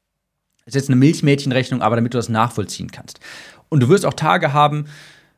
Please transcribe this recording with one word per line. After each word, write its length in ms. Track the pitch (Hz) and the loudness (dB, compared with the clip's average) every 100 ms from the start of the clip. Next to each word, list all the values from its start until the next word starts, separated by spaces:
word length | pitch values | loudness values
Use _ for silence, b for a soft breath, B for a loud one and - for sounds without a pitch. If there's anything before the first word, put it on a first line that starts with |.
| _ _ _ _ _ _ - | _ _ _ _ _ _ -8
Das 100 | 131 | -6
ist 60 | |
jetzt 80 | 135 | 0
eine 80 | 127 | 4
Milchmädchenrechnung, 840 | 139 160 147 135 139 127 123 127 | 4 2 0 0 0 -2 -2 -2
aber 140 | 107 113 | 0 0
damit 180 | 120 | -2
du 40 | 123 | -4
das 100 | 113 | -4
nachvollziehen 640 | 110 120 - 95 - 87 | -2 -2 -2 -8 -8 -14
kannst. 280 | - - - B B B B B | -16 -20 -20 B B B B B
Und 120 | 151 | 2
du 60 | 120 | 4
wirst 180 | 196 143 | 4 2
auch 80 | |
Tage 380 | - 151 185 156 | -2 0 0 0
haben, 340 | 147 147 147 147 B B B B | 2 2 0 -8 B B B B